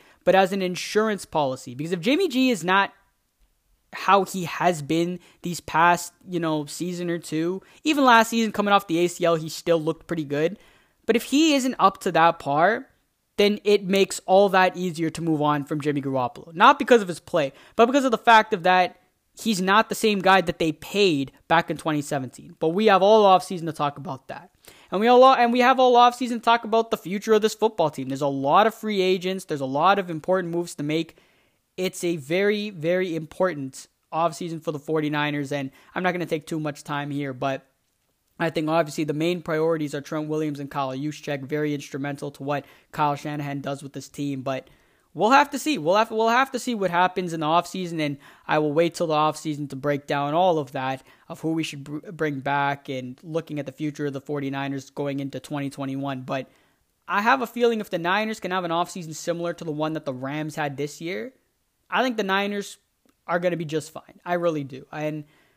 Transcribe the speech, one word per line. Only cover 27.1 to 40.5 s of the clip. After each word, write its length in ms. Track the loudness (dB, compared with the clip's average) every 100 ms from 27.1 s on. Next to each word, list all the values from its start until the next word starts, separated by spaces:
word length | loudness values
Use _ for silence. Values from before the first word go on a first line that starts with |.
| -6 2
of 80 | 2
this 120 | 2
football 360 | 0 -2 2 0
team. 180 | 0 -8
There's 140 | -4
a 60 | -2
lot 380 | -2 2 4 4
of 80 |
free 280 | 0 -4 0
agents. 420 | 0 0 -2 -6
There's 160 | -6 -6
a 60 | -4
lot 320 | 0 2 2
of 100 | 0
important 460 | -8 -2 -2 -2
moves 200 | -6 -6 -8
to 60 |
make. 340 | -4 -2 -4 _ _ _ _ _ _ -6
It's 280 | -6 -4
a 120 | -4 -4
very, 540 | -2 0 2 0 -4
very 460 | -6 -2 0 0 -4
important 720 | -8 -2 -2 -2 -10 -12 -20 _ _
offseason 500 | -2 -2 -2 -8 -8
for 80 | -8
the 80 | -8
forty-niners, 720 | -4 -2 0 -2 -2 -2 -4
and 220 | -6 -6 -12 _
I'm 120 | -4
not 80 | -2
gonna 140 | -2 -4
take 200 | -6 -6
too 140 | -6
much 240 | -6 -8
time 260 | -8 -8 -6
here, 220 | -6 -6
but 340 | -4 -4 -6 -10 _ _ _ _ _ _ _
I 120 | -4
think 180 | -2 0
obviously 340 | 0 0 -2
the 100 | -4
main 300 | -2 -2 -2
priorities 520 | -4 -2 0 0 -4
are 60 | -6
Trent 280 | -8 -8 -4
Williams 320 | -4 -4